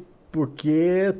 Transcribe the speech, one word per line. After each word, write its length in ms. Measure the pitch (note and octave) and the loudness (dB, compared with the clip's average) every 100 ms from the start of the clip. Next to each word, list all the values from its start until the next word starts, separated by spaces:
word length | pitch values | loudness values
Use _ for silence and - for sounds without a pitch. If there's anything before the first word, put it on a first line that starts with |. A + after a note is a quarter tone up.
| - - _ | -8 -20 _
porque 840 | D#3 C3+ C#3 D3 D#3 F3 F3+ G3 F#3+ | -2 -2 -2 0 2 2 2 0 -2